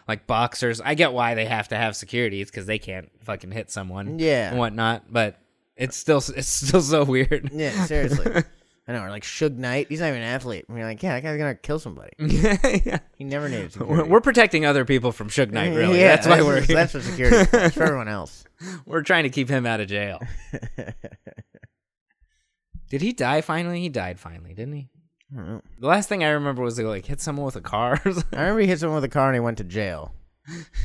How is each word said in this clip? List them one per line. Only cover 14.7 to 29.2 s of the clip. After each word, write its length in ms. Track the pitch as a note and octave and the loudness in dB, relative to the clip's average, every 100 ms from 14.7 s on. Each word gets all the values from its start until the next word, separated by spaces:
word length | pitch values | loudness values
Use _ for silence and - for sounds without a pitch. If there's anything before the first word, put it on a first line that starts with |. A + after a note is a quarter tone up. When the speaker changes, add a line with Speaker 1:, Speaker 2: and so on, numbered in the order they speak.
| C#3+ | 2
Speaker 1:
people 260 | B2+ C3 A#2+ | 4 2 2
from 180 | - G#2 | -4 -4
Suge 220 | C#3+ A#2 | 0 0
Knight, 240 | A2 C3+ | 2 0
really. 240 | D#3+ F3+ F3+ | 2 4 8
Speaker 2:
Yeah, 160 | F#3 | 8
Speaker 1:
That's 120 | D#3 E3 | 8 6
why 80 | E3+ | 6
Speaker 2:
this 80 | D3 | 6
Speaker 1:
we're 120 | C3+ | 4
Speaker 2:
is, 80 | B2+ | 6
Speaker 1:
here. 100 | D#3+ | 6
Speaker 2:
that's 180 | E3+ | 4
what 80 | C#3 | 0
security 340 | - - B2 G#3 | -6 2 6 8
is 100 | F#3 | 8
for. 80 | A#3+ | 6
It's 160 | E3+ | 4
for 80 | D#3 | 4
Speaker 1:
<laughs> 20 | |
Speaker 2:
everyone 220 | D#3+ C3+ G#2+ | 2 0 -4
else. 360 | G#2 D#2+ - - - F3+ F3 | -6 -8 -14 -20 -18 -16 -14
Speaker 1:
We're 180 | - D#3+ | -6 -2
trying 220 | D3+ F3 | 2 2
to 60 | C#3 | 2
keep 180 | C#3 B2+ | -2 0
him 180 | C3+ A#2+ | 0 0
out 140 | A2 | -2
of 80 | G2 | -2
jail. 320 | G2+ G2+ E2+ - - - | -4 -4 -8 -10 -12 -10
Speaker 2:
<laughs> 80 | - - - - - - - - - - _ - _ _ _ _ _ _ _ _ _ _ - - | -12 -10 -10 -12 -12 -16 -20 -20 -20 -20 _ -20 _ _ _ _ _ _ _ _ _ _ -18 -8
Speaker 1:
Did 120 | C#3 | -4
he 100 | G3+ | -2
die 280 | A#3+ B2 D3+ | 0 0 0
finally? 400 | D#3+ D#3+ F3 F3 | 0 -4 -4 -4
He 80 | F3 | -4
died 320 | B2 F2+ F2+ | -4 -6 -8
finally, 340 | F2+ F2 F#2 | -14 -16 -16
didn't 200 | F#2+ B2 | -12 -10
he? 140 | D3 B2+ D3+ _ _ - | -10 -14 _ _ _ -18
Speaker 2:
I 40 | C3+ | -14
don't 120 | E2+ | -12
know. 140 | A2 - - | -12 -14 -6
Speaker 1:
The 80 | C3 | 0
last 200 | G3 G3+ | 0 0
thing 140 | G3+ | -2
I 60 | D3+ | 0
remember 320 | D3+ C#3+ B2+ | 0 -2 -2
was 140 | A#2+ A#2 | -4 -4
he, 80 | |
like, 200 | A2 G2+ - | -4 -4 -6
hit 140 | C#3 | -8
someone 240 | D#3 C#3+ | -6 -6
with 120 | C#3 A#2 | -6 -8
a 40 | |
car 340 | - G#2 A#2+ | -6 -2 0
<laughs> 60 | D3+ | 0
or 80 | G3 | 0
something. 260 | F3 D#3+ - | -2 -4 -2
Speaker 2:
I 40 | |
remember 180 | E3+ A3 | 0 2
he 80 | G3 | 2
hit 100 | E3+ | 2
someone 160 | E3 D#3 | -2 -2
with 80 | C3 | -2
a 20 | |
car 140 | D3 | 2